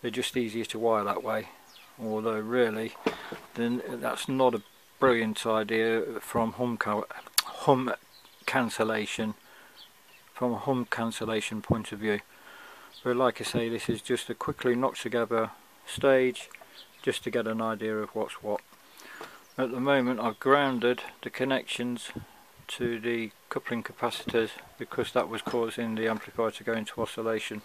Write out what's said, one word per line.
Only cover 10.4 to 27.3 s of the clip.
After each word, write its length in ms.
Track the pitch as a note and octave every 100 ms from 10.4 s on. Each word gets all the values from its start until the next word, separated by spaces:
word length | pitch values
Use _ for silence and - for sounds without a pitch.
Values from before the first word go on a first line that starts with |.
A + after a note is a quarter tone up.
| B2
a 40 | A2
hum 280 | C#3 C3 A#2
cancellation 720 | - A#2 A2 A2 A2 - A2
point 300 | - A2+ G#2
of 80 | G#2
view. 220 | G#2+ G#2 - - - - - - - -
But 140 | B2+ B2
like 240 | B2+ -
I 20 |
say, 240 | A2+ A#2+ A#2
this 220 | A#2 -
is 120 | A2
just 280 | - B2 -
a 60 | A#2+
quickly 400 | - A2 B2+ A#2+
knocked 260 | C3 -
together 500 | A#2 A#2 A2+ A#2 A2 - - - -
stage 640 | - C#3 C3 B2+ - - - - - - -
just 220 | - - -
to 60 |
get 160 | A#2+ A2
an 140 | A2+
idea 360 | A2+ A2 A2 G#2+
of 120 | G#2+ A2+
what's 280 | G#2+ -
what. 180 | G#2+ G#2 - - - - - - - - - -
At 140 | C3
the 80 | B2
moment 400 | C3 C#3 B2 B2
I've 200 | A2+ G#2+
grounded 640 | C3+ C#3 C#3 B2+ A#2+ B2 - -
the 60 | A#2+
connections 800 | - C3 C3+ - - B2 B2 - - - - - - -
to 320 | - B2 A#2
the 320 | A2+ A#2 A2 - -
coupling 340 | - - A#2+
capacitors 680 | - - A#2+ - - A#2 A2 - - -
because 340 | A2+ - A2+
that 180 | B2 A2
was 120 | A2
causing 540 | - B2 A2+ A2+ A#2 A2
the 120 | A2+
amplifier 440 | A2 - - A2+
to 120 | -
go 100 | G#2
into 280 | A2+ G#2+ -
oscillation. 600 | A2 - A2+